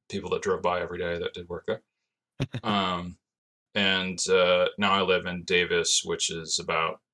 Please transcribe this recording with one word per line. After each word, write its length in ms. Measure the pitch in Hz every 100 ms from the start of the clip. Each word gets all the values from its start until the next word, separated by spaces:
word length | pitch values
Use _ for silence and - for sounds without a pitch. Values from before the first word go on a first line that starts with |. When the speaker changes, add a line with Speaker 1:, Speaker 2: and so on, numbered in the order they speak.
| -
Speaker 1:
people 220 | 101 90
that 120 | 90
drove 200 | 101 90
by 180 | 90 90
every 180 | 85 87
day 200 | 87 85
that 160 | 87
did 140 | 90 87
work 160 | 87 -
there. 160 | - _
Speaker 2:
<laughs> 760 | _ _ _ _ - 135 117
Speaker 1:
Um, 560 | 110 101 92 87 87 - _ _ _ _ _
and, 440 | 104 95 95 92 87 -
uh, 380 | 92 90 90 90 -
now 140 | 101
I 100 | 98
live 240 | 92 90 90
in 160 | 87
Davis, 600 | 85 87 85 87 80 -
which 260 | 85 82 -
is 280 | 85 80 -
about, 420 | 82 80 80 - _